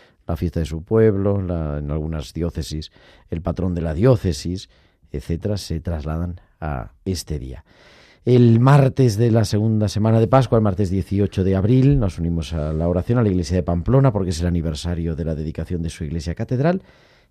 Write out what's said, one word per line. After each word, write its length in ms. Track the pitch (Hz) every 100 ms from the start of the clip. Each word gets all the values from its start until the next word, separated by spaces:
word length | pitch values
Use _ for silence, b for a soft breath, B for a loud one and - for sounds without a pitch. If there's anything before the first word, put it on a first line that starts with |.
| b b -
la 100 | 82
fiesta 240 | 87 85
de 60 | 76
su 160 | 80
pueblo, 580 | 87 113 110 98 101 101
la, 380 | 90 87 76 73
en 120 | 71
algunas 440 | 78 78 78 69
diócesis, 580 | 80 82 - 71 76 - b b b b
el 100 | 85
patrón 340 | 85 80 92
de 60 | 85
la 140 | 82
diócesis, 760 | 76 123 113 95 73 85 92 - b b b _
etcétera, 460 | 71 - 82 104 101
se 240 | - 82
trasladan 640 | 87 82 73 80 87 87 _ -
a 320 | 78 67 52 _ 95
este 320 | 87 - 76
día. 260 | 64 62 - b b b b b
El 340 | 123 123 120 113
martes 600 | 131 143 131 - 127 104
de 120 | 120
la 140 | 110
segunda 420 | 104 104 110 110 104
semana 320 | 101 110 113
de 80 | 113
Pascua, 300 | 135 120 113
el 80 |
martes 240 | 107 92 95
dieciocho 560 | 95 - 98 101 -
de 120 | 95 95
abril, 420 | 101 127 135 135
nos 200 | 98 82
unimos 360 | 82 82 76
a 180 | 80 76
la 160 | 78 85
oración 300 | 90 87 123
a 40 |
la 60 | 107
iglesia 260 | 92 85
de 80 | 92
Pamplona 520 | 85 87 82 131 135
porque 160 | 104 92
es 100 | 80
el 60 | 87
aniversario 680 | 85 80 76 85 85 82
de 120 | 71 76
la 80 |
dedicación 480 | 78 78 78 82 90
de 80 | 82
su 140 | -
iglesia 300 | 78 82 78
catedral 460 | 82 113 127 156 185 b b b b b